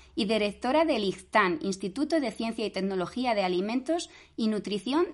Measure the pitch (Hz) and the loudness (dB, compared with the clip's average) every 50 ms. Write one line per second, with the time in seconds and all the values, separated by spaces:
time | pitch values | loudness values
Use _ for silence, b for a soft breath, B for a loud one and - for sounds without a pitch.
0 | B B B - 220 196 226 214 208 208 196 - - 247 269 302 330 311 277 220 | B B B -4 0 0 2 2 0 0 -2 -4 -2 2 2 4 4 4 2 2
1 | 202 190 180 - - - - 220 202 180 175 156 - 196 185 190 - 196 180 262 | 0 -2 -2 -4 -8 0 2 4 4 4 2 0 -2 -4 -4 -4 -6 -6 -4 -2
2 | 302 - 330 320 277 226 - - 226 226 226 - 220 196 - 190 185 196 196 185 | 0 2 2 0 0 0 -2 -4 -4 -4 -2 -4 -4 -4 -2 -2 -2 -2 0 -2
3 | 185 185 - 240 254 254 226 208 190 185 180 175 190 214 233 254 254 - 320 349 | -2 -2 -2 -2 0 0 2 2 2 2 0 0 0 0 -2 -2 0 0 0 -2
4 | 330 B B B B B B - 233 220 214 208 190 190 202 202 - 240 262 320 | -2 B B B B B B -2 0 0 0 0 -2 -4 -4 -4 -2 0 0 2
5 | 349 - | 0 0